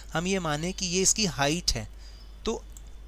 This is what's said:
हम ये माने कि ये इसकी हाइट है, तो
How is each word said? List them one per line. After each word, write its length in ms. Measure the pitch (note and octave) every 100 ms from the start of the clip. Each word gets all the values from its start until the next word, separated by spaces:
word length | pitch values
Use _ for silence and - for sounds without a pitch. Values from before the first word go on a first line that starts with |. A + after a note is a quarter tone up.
| -
हम 140 | D#3+ F3
ये 120 | F#3+
माने 320 | D#3+ D3 E3+
कि 140 | F#3 F#3
ये 160 | F3+
इसकी 240 | F#3 - G3+
हाइट 460 | B2+ C#3+ E3+ -
है, 160 | A#2+ G#2 - - - - - A3
तो 160 | A#3+ - - - -